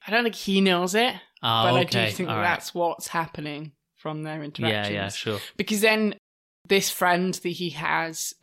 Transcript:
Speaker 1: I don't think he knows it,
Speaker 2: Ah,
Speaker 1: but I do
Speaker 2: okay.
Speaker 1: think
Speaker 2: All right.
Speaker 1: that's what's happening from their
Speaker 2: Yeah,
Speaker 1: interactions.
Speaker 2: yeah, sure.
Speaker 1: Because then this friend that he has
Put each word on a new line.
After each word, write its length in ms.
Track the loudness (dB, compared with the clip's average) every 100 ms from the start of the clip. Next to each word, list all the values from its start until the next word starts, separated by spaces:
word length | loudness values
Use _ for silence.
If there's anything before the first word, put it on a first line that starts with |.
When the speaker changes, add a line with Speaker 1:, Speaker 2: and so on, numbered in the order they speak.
| -2
Speaker 1:
I 40 |
don't 120 | 0
think 120 | 0 -2
he 240 | 0 4
knows 340 | 4 4 2
it, 200 | 2 2 0 -12 _
Speaker 2:
Ah, 220 | 2 4
Speaker 1:
but 100 | 4
I 100 | 4
do 140 | 4 2
Speaker 2:
okay. 120 | 0
Speaker 1:
think 160 | 0 -2
Speaker 2:
All 80 | 0
right. 60 |
Speaker 1:
that's 320 | 0 0 -4
what's 340 | -2 -2 -2 -6
happening 640 | -4 -4 -6 -10 -8 -12 -16 _ _
from 260 | -8 -8
their 160 | -8 -8
Speaker 2:
Yeah, 60 |
Speaker 1:
interactions. 500 | -10 -4 -2 0 -2
Speaker 2:
yeah, 140 | -2 -4
sure. 300 | -6 -4 -6 -6 -8
Speaker 1:
Because 240 | -4 2
then 340 | 2 4 0 -2 _ _ _ _ 0
this 220 | 2 2
friend 440 | 0 2 4 2
that 140 | -2 -6
he 220 | -4 -6
has 640 | -4 -2 -2 -2 -6 -8 -10